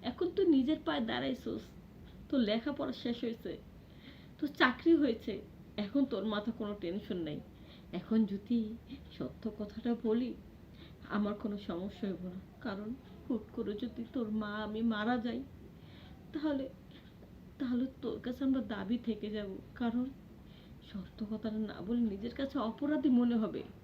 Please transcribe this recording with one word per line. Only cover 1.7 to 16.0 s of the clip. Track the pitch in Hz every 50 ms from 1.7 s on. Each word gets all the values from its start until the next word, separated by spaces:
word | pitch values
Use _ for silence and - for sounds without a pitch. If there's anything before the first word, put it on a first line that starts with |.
| - - - - - - - - - - - -
তোর | - 277
লেখাপড়া | 240 202 208 233 226 294 285 - 277 269 247
শেষ | - - 247 240 233 -
হয়েছে, | 233 233 - - 190 160 - - - - - - - - - - - - - - - - -
তোর | - 285
চাকরি | - - 320 254 247 - - 330 330
হয়েছে, | 311 285 269 226 226 - - 202 190 - - - - - - -
এখন | - 214 196 - 277 277
তোর | 254 - 196 196
মাথা | 220 214 208 208 233
কোনো | 220 - 220 208 208
টেনশন | 208 - 170 170 208 - - 208
নাই। | 180 165 151 147 - - - - - - - - - - - -
এখন | 175 175 - 220 220 226
যদি | 190 196 196 - - 240 233 220 214 220 233 - - 247 277 - - - -
সত্য | 254 254 - - - 220 214 -
কথাটা | 214 196 - - - 240 240 - -
বলি | 226 214 233 254 240 - - - - - - - - - - - - - - - -
আমার | - 208 208 208 208
কোনো | 208 - 220 208 202
সমস্যা | - - 185 170 185 202 - - - 196
হইব | 190 165 180
না, | 180 180 190 - - - -
কারণ | - 240 196 196 208 214 247 269 - - - - - -
হুট | 269 220 - - -
করে | - 226 196 208
যদি | 208 - 240 - - 233 - -
তোর | 269 240 214
মা | 214 214 214
আমি | 208 208 214 214 208 214 220 226
মারা | 233 226 208 208 220 247 247
যাই | 220 247 226 247 269 - - - - - - - - - - -